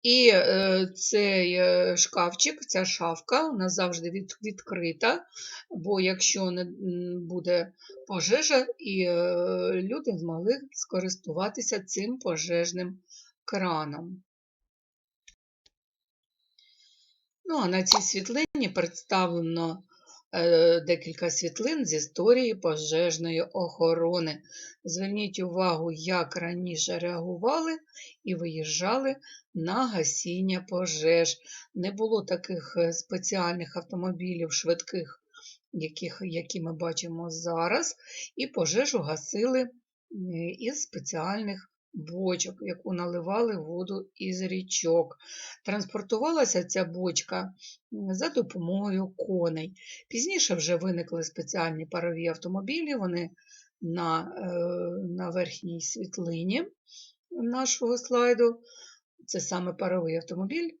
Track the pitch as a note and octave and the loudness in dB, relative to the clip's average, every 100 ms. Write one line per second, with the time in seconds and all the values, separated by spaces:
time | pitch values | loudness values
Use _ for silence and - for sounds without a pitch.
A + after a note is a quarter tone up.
0 | A#3+ B3+ A#3+ G#3 - F#3+ F#3+ F#3 F#3+ - | 6 10 10 10 8 4 6 4 2 -2
1 | - G#3+ G3+ F#3+ F3+ F3+ F3+ F3+ F3+ F3 | 2 4 4 4 4 4 6 6 4 4
2 | - - F3 F3+ D4 D4+ C#4 F#3+ F#3 - | 2 4 0 2 0 0 -4 0 0 0
3 | E3+ E3 - B3+ D#4+ A#3+ F#3 F3+ F3+ E3+ | -2 -2 0 2 2 0 0 0 0 -2
4 | E3+ F#3+ G3 - G#3+ G3 - F3+ E3+ D#3+ | -4 -6 -8 -8 -8 -8 -8 -4 -2 0
5 | A3+ E4+ - - - - - G3 E3 G3 | 2 0 -4 -16 -14 -14 -12 -8 -2 2
6 | F#3 F#3 - G3 F#3 F3+ F3 - F#3+ F3 | 2 2 2 2 0 -2 -6 -4 -4 -2
7 | F3+ F3+ F3 F3+ E3+ F3 E3+ _ - - | -4 -6 -6 -4 2 2 2 _ -20 -20
8 | - F#3 E3+ B3+ D#4 C#4 C4 - C4+ F#3+ | -6 -4 2 4 6 4 4 -4 -2 0
9 | F3+ E3+ F3 F3 F3+ F3+ F3+ F#3 F#3 C#4+ | 2 2 2 2 2 2 2 0 -2 -2
10 | C#4+ F3+ E3+ E3 F#3+ C4+ C#4 - - F#3 | -2 -2 -4 -2 0 0 -2 -12 -4 -2
11 | F#3 F#3 - D#3+ G3+ G#3+ A#3 G#3+ G3 - | -2 -6 -6 -4 -4 -4 -4 -4 -4 -6
12 | G#3 B3+ G3+ D#3+ E3+ E3+ E3+ F3 F3+ F#3 | -4 -4 -4 -4 0 0 0 -2 -6 -8
13 | _ - - _ - G3+ F#3 D#3+ D3+ D3 | _ -20 -20 _ -6 -2 0 0 -2 -8
14 | E3+ F#3 _ _ _ _ _ _ _ _ | -10 -14 _ _ _ _ _ _ _ _
15 | _ _ - _ _ _ _ _ _ _ | _ _ -20 _ _ _ _ _ _ _
16 | _ _ _ _ _ _ _ _ _ _ | _ _ _ _ _ _ _ _ _ _
17 | _ _ _ _ F#4 D#4 F#3 F#3 F#3+ F#3+ | _ _ _ _ -4 0 2 2 6 6
18 | - G3 F#3+ A#3+ D#4+ D4 G#3 F#3 E3+ - | 6 -4 -2 -2 0 -2 -2 0 -2 -4
19 | - G3 F3 E3+ E3 E3 E3 F#3 F#3 _ | 0 2 2 0 -2 0 -2 -4 -12 _
20 | - - _ F3+ E3+ E3 E3+ E3+ D#3+ E3+ | -20 -20 _ 2 6 8 8 6 4 0
21 | E3+ D#3+ F3 - E3+ - A#3 D#4+ G3 D#3 | 0 -4 -2 0 -4 -2 -2 0 0 -2
22 | D3 - G3 B3 B3 G3 E3+ D3+ D3+ D#3+ | -2 2 6 6 6 0 0 0 0 2
23 | F3 D#3+ E3 E3 - G3 F3 - E3 E3 | 2 0 -2 -2 -2 -2 -4 2 2 4
24 | E3 F3+ D#3+ D3+ - - - - F#3+ E3 | 2 2 -2 -6 -12 -20 -20 -12 -8 -4
25 | G3 G#3 G#3 F#3 F3+ F3 F#3 D#3+ E3 D#3 | -2 -2 -4 -4 -4 0 2 2 -2 -4
26 | D#3+ F3+ D3+ F3+ E3+ F3 F3+ D#3+ - F3 | -2 0 0 -4 -6 -4 -6 -4 -2 -2
27 | F3 F3 E3+ F3 A3 D#4 D#4+ D#4+ _ - | -2 -4 -6 -2 0 0 0 -4 _ -20
28 | - _ - F3 E3+ D#3+ D#3 D3+ F#3 B3+ | -20 _ -6 -4 -4 -6 -4 -2 0 0
29 | C4+ C#4 - - _ F3+ D#3+ G3+ B3+ G3 | 0 -4 -10 -20 _ -6 -2 0 0 2
30 | D3+ - F3 F3 F#3+ F#3 F#3 F3+ F3+ D#3 | 0 -2 -4 -2 0 0 -2 -2 -2 2
31 | D#3+ E3+ E3 - - - - F#3+ F#3 G3+ | 4 6 4 0 -10 -20 -12 -4 -4 -2
32 | A3 G#3+ G3 F3+ - F3 D3 E3+ E3+ E3 | 0 0 0 -4 -4 -8 -4 0 0 0
33 | - F#3+ F#3+ F#3+ F3 F3 E3 F3+ E3+ F3+ | -6 -6 -2 0 0 -2 -6 -8 -8 -4
34 | F#3 F3 F3+ F3 E3 - D#3+ E3+ - F3+ | -4 -4 -4 -2 -2 0 2 0 0 -6
35 | D#3+ - _ - - - _ G#3 D#3 - | -6 -12 _ -20 -20 -20 _ -6 -6 -6
36 | E3+ - F#3+ E3 - F#3+ E3 D#3+ E3+ D#3+ | -10 -8 -6 -6 -6 -6 -6 -4 -4 -4
37 | E3+ E3 E3+ D#3+ E3+ E3 E3+ B3 E4 - | -6 -6 -8 -6 -4 0 2 2 0 -6
38 | - - - - C4+ - D#3+ G3 C#4 A#3 | -14 -14 -12 -6 -4 0 2 2 2 0
39 | D3 D#3 - G#3 A#3+ C4 B3 _ _ _ | -2 -4 -4 0 2 2 0 _ _ _
40 | _ A3 F#3 E3 E3+ - A3+ D4 - F3+ | _ -10 -6 -4 -6 -4 -6 -4 -8 -8
41 | C3+ E3 E3+ G#3 G#3 F#3+ - _ _ - | -6 -4 -4 -4 -4 -6 -12 _ _ -12
42 | D#3 F3 F#3+ F3 F3+ - G3 F3 - F3+ | -10 -4 -2 0 -2 -4 -8 -6 -4 -4
43 | F3 F3 E3+ G3+ A#3 G3+ D#3 F3 F#3 G3 | -2 -4 -2 2 2 0 -4 -6 -4 -6
44 | F#3+ _ F#3+ F#3 F#3 F#3 F#3 - E3 E3 | -8 _ -6 -2 -2 -4 -2 0 4 4
45 | E3 - - - - - - G#3 F#3+ G#3 | 4 -6 -20 -16 -16 -10 -4 -4 -2 -6
46 | G3 A3 D4 E4 B3+ F3+ E3+ F#3+ E3+ F3 | -2 0 2 4 4 2 0 -2 -2 -2
47 | F3+ - - F#3+ G3 F#3+ - - _ G#3+ | 0 -2 -2 -6 -6 -12 -20 -20 _ -8
48 | G3 F#3 D#4 C4+ G3 G3 E3 G3 G3+ F#3+ | -4 -2 0 0 -2 -4 -2 -2 0 -2
49 | F#3+ - - F#3+ E3+ D#3+ E3 F#3 - - | -2 -6 -2 0 0 -2 -6 -12 -18 -18
50 | _ A#3 D4+ F#4+ - F3 D#3 E3+ F#3 F3 | _ -4 -2 2 2 2 0 0 0 -2
51 | E3 E3+ D#3+ - D#3+ F#3+ E3 D#3 D#3+ F3 | -4 -6 -6 -8 -6 -2 -2 -4 -6 -4
52 | F3 E3 E3 D#3+ F3 F#3+ G3 D#4 D#4 C4 | -2 -2 -2 -4 -4 -4 -2 -4 -2 -2
53 | F#3 F3 E3+ _ _ - _ _ E3+ E3+ | -2 -2 -4 _ _ -20 _ _ -6 -2
54 | E3+ D#3+ E3+ - F#3 F3 F3 F3 F3 F3+ | 0 0 -2 -8 -4 -2 -2 -2 -4 -4
55 | F#3 F3+ F3+ F3 F3 - F3+ E3+ - A3+ | -4 -4 -2 -2 -2 -4 -8 -6 -6 -6
56 | F#3+ - E3+ E3 F3+ A#3+ G4 _ _ - | -8 -6 -4 -2 0 -2 -4 _ _ -20
57 | - _ _ F4 A#3 B3 C4 - A#3 A#3+ | -20 _ _ -4 -2 0 0 0 0 -2
58 | - B3 B3 A#3 A#3 A#3 - - - _ | 2 4 4 6 4 2 -14 -20 -20 _
59 | _ _ - F#3 - F3+ F3+ F3+ F#3 F#3 | _ _ -8 -6 -4 -4 -4 -2 0 0
60 | E3 E3 E3 F3+ G3 D#4 E4+ - | 0 -2 -4 -4 -2 -2 -4 -8